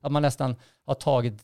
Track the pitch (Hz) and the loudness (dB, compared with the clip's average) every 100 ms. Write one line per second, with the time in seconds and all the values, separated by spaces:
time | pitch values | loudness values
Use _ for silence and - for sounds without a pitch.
0 | 147 147 143 - 135 123 _ _ - 139 | -2 2 2 0 -4 -4 _ _ -6 -4
1 | 151 131 120 104 | 2 2 2 -4